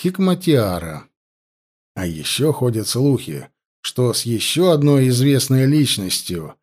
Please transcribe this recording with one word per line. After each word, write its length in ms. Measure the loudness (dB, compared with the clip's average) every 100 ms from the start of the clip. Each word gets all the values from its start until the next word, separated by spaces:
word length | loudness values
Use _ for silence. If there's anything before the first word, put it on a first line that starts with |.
Хикматиара. 1040 | -4 0 0 2 2 2 2 -2 -6 -10 -16 _ _ _ _ _ _ _ _
А 120 | -6 -6
ещё 460 | -6 -6 0 0
ходят 360 | 0 -2 -2 -4
слухи, 600 | 0 0 0 -4 -12 -14 _ _ _
что 320 | -8 -2 0
с 80 | 0
ещё 480 | -2 -2 -2 2 2
одной 380 | 4 4 4 4
известной 580 | 2 2 2 2 2 4
личностью, 880 | 2 2 -2 -4 -6 -6 -8 -10 -18